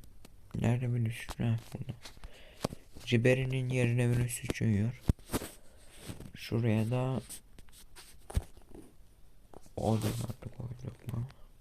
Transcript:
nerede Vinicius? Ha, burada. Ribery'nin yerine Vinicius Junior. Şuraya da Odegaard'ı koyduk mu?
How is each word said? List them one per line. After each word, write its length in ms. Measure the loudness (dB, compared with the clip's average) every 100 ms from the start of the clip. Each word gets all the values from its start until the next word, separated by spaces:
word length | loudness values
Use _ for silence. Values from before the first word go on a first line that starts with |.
| -8 -16 -18 -18 -8 0
nerede 380 | 2 2 2
Vinicius? 460 | 0 0 -2 -6 -2
Ha, 200 | 2 0 -2
burada. 240 | -8 -8 -10 -12 -14 -14 -14 -18 -6 -6 -6 -16 -12 2
Ribery'nin 580 | 6 8 6 4 0 2
yerine 400 | 4 4 6 6
Vinicius 460 | 4 2 0 -2 2
Junior. 460 | 6 6 4 2 0 0 0 -4 -4 -12 -18 -18 -18 -16 -12 -12 -12 -12
Şuraya 560 | -2 2 4 4 4
da 300 | 0 0 -2 -4 -10 -14 -18 -18 -18 -18 -18 -18 -18 -6 -2 -4 -6 -16 -16 -16 -20 -20 -20 -20 -20 -18 -16 -12 -2
Odegaard'ı 760 | 2 4 2 -2 -4 -6 -10 -10
koyduk 560 | -10 -10 -12 -10 -6
mu? 140 | -4 -4 -10 -18 -18